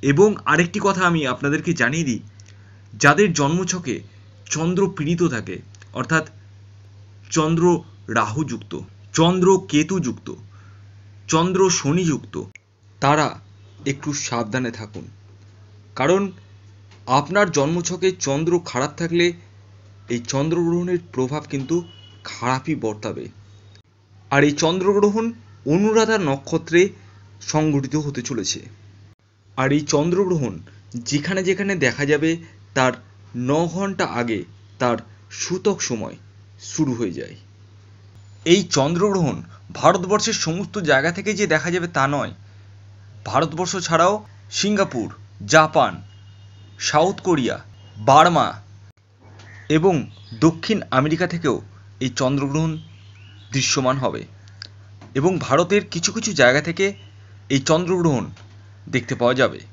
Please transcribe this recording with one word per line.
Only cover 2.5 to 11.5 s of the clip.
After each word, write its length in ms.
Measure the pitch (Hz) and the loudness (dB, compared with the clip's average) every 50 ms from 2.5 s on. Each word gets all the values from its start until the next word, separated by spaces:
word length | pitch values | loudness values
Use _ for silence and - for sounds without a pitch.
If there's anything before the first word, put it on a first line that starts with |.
| - - - - - - - - - | -20 -20 -20 -20 -20 -20 -20 -20 -8
যাদের 340 | - - 143 143 151 - - 170 | 2 4 4 6 6 4 2 2
জন্মছকে 640 | - 147 139 160 180 185 180 - 180 170 135 110 - - - - - - - - - - - | 0 0 0 0 0 -2 -2 -6 -6 -6 -6 -8 -8 -8 -14 -20 -20 -20 -20 -20 -20 -12 -8
চন্দ্র 320 | - 156 160 170 180 180 196 185 | -6 -4 -2 -2 0 0 0 0
পীড়িত 340 | - - 151 143 170 170 180 165 | 0 -4 -2 -2 0 2 0 0
থাকে, 280 | 139 113 104 - 92 85 - - - - - - - | 0 -2 -6 -8 -10 -12 -12 -18 -20 -20 -20 -14 -8
অর্থাৎ 320 | - 127 - 160 160 151 - - - - - - - - - - - - - - - - - - - - - | -8 -4 0 0 0 0 -2 -14 -20 -20 -20 -20 -20 -20 -20 -20 -20 -20 -20 -20 -20 -20 -20 -20 -20 -18 -4
চন্দ্র 340 | - 165 156 156 165 165 165 180 175 165 170 - - - - - | 0 0 2 2 2 2 4 4 2 2 -2 -10 -20 -20 -12 -4
রাহুযুক্ত, 640 | 113 113 110 107 107 139 156 131 123 107 - - - - - - - - - - - | 0 0 0 0 -2 -4 -4 -4 -6 -10 -10 -12 -12 -14 -14 -14 -20 -20 -20 -6 2
চন্দ্র 360 | - 160 170 180 185 180 185 196 185 190 - | 4 4 4 4 4 6 4 4 4 2 0
কেতুযুক্ত, 600 | - 147 156 156 190 185 160 123 - - - - - - - - - - - - - - - - - - - - - - - - | 0 0 0 0 -2 -4 -4 -4 -6 -8 -12 -16 -16 -16 -16 -20 -20 -20 -20 -20 -20 -20 -20 -20 -20 -20 -20 -20 -20 -20 -8 -2
চন্দ্র 320 | 156 156 170 180 | 0 0 0 0